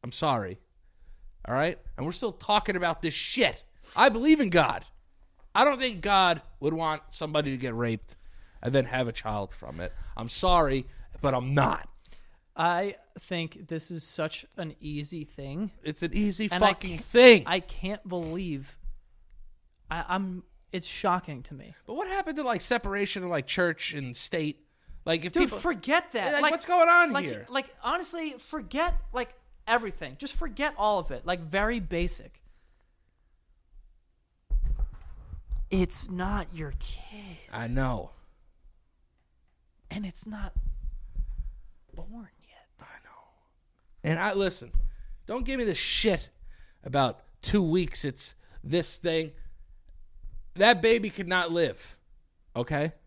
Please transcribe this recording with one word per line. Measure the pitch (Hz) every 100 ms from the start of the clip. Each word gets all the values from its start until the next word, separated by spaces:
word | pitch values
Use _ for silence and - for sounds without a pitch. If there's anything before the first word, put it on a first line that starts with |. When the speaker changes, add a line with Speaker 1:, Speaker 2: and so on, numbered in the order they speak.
Speaker 1:
I'm | 123
sorry. | - 156 127 98 95 _ _ - _ - - - - -
All |
right? | 123 160 - - -
And | 139
we're |
still | 175 233
talking | - - 208 214 190
about | 175 165
this | 165
shit. | - - - 196 - - - -
I | - 262
believe | 226 277 311
in | 226
God. | 170 143 - - - _ _ - _ -
I | 196
don't | 269 269
think | 254 196
God | 190 196 185 160 - -
would | 139
want | 160 160 151 -
somebody | - 156 151 147
to | 131
get | 131
raped | 113 120 113 - - - - - -
and | -
then | 135 127
have | 127 123
a |
child | 110 110 107 98
from | - - 76
it. | 90 - - -
I'm | 117
sorry, | - 185 175 151 135 127 - - -
but | 147
I'm | 127 127
not. | 143 131 78 - - - - - - _ -
Speaker 2:
I | 170 175 202 196 _ -
think | - 175 160 - 175
this | 165 -
is | 170
such | - - 156 - - -
an | 165 -
easy | 151 147 147 175
thing. | 147 - 139 147 208 -
Speaker 1:
It's | 151 151
an | 170
easy | 202 208 175 214
Speaker 2:
And | 180
I | 208
Speaker 1:
fucking | 196 185 165
Speaker 2:
ca-, |
Speaker 1:
thing. | - 240 247 220 139
Speaker 2:
I | 185
can't | - - 185 202 196
believe | 180 165 165 185 143 139 - - - _ - - - - - _ _ -
I, | 165 -
I'm, | 185 190 180 - - _
it's | 185 -
shocking | - 208 180 175 139
to | 131
me. | 135 - - -
Speaker 1:
But |
what | 262 381
happened | 392 349 294
to, |
like, | 269 220
separation | - 240 208 196 196 202
of, | 180
like, | 165 131
church | - 175 160 -
and | 151 135 -
state? | - 170 151 143 _ _ _ -
Like, | - 165
if | 165
Speaker 2:
Dude, | 330
Speaker 1:
people | 349 202
Speaker 2:
forget | 349 240 196 311 349
that. | - 202
Speaker 1:
Like, | 294
Speaker 2:
Like, | 302
Speaker 1:
what's | 330
going | - 349 330
on | 349 339
Speaker 2:
like, | 202 175
Speaker 1:
here? | 110 -
Speaker 2:
like, | 262 - -
honestly, | 240 330 359 339 311 294
forget, | - 311 185 269 349 - -
like, | 254 247 - _ - -
everything. | 240 220 - 147 135
Just | 277
forget | - 330 214 294 302
all | 208 202
of | 165
it. | 127 170
Like, | 180
very | 160 190 208 240
basic. | 175 170 175 - - - - - _ _ _ _ _ _ _ _ _ _ _ - - _ _ _ _ _ _ - - - - - - - - - - - -
It's | 190 180 - -
not | 180 185 208 175
your | 170 151 135
kid. | - - - 208 196 165 -
Speaker 1:
I | 117 117
know. | 123 131 110 - - - _ _ _ - - _ _ _ _ _ _ _ _ _ _ -
Speaker 2:
And | 196 202
it's | - -
not | 214 202 - - - - - - - - - - - - - _
born | 135 - 226 208 _ _
yet. | - _ _
Speaker 1:
I | - -
know. | - - _ _ _ _ _ _ _ -
And | 151 165
I, | 196
listen, | 196 196 175 120 - - - - - -
don't | 233
give | 247 269
me |
this | 226 170
shit | - - 220 185 - _ - - - -
about | - 139 127 - - -
two | - 208
weeks, | 175 175 160 -
it's | 147 131 - - - -
this | - 165 165 -
thing. | 175 160 160 - - - - - - - - - - - -
That | 170 208 226
baby | 226 233 208
could | - 180
not | 185 170
live, | 170 156 95 - - _ - _ _ _
okay? | - 120 147 156 -